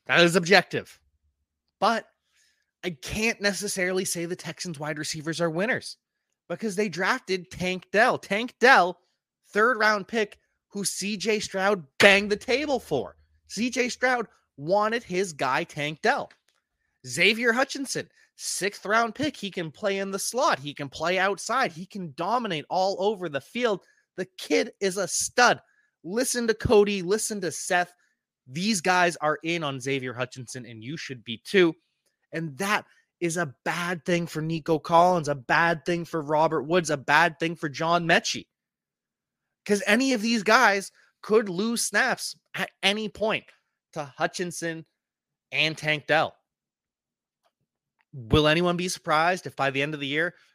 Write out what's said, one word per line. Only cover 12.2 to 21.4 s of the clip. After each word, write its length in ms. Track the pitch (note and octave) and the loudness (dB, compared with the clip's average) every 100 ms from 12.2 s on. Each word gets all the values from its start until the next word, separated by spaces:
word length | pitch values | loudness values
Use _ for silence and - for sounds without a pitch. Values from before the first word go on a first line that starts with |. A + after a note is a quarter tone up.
| G#3 | 4
the 60 | G3+ | -4
table 420 | - B3+ D4+ B3+ | -2 -2 0 -4
for. 380 | - C#3 E2+ - _ _ _ | -2 -4 -4 -10 _ _ _
C 200 | F#3+ B3 | -6 -4
J 200 | B3+ B3 | -2 -4
Stroud 380 | - B3+ B3 G#3 _ _ - | -2 0 0 -4 _ _ -12
wanted 460 | D3 G3+ G#3+ A#3 | -2 0 2 -2
his 300 | - F3+ G3 | -4 -4 -4
guy, 320 | C#3+ C3+ C#3 | -4 -2 0
Tank 360 | E3+ D3+ D3 D#3 | -2 -6 -6 0
Dell. 280 | G#3+ C4+ - _ _ _ _ _ _ _ B2+ | 0 0 -2 _ _ _ _ _ _ _ -10
Xavier 460 | A#2+ F#3 A3 A#3+ | 2 2 4 0
Hutchinson, 560 | A#3 C#4 C4+ C4+ D3 - _ _ _ | 0 -2 -4 -8 -8 -10 _ _ _
sixth 480 | - - G3 - | -10 -6 -6 -6
round 300 | F#3+ A3 A#3 | -2 0 0
pick. 220 | G#3 D4 - | -2 -6 -6
He 140 | G3 | -10
can 200 | F3+ E3 | -8 -8
play 280 | - G3 G3 | -6 -4 -2
in 120 | G3 | -4
the 80 | F#3+ | -6
slot. 400 | - A#3 D#4 A3 | -6 -2 0 0
He 160 | C#3+ | -4
can 140 | C3+ C#3 | -10 -10
play 300 | - D#3+ F#3 | -6 -2 0
outside. 540 | F#3+ G3 | 0 -2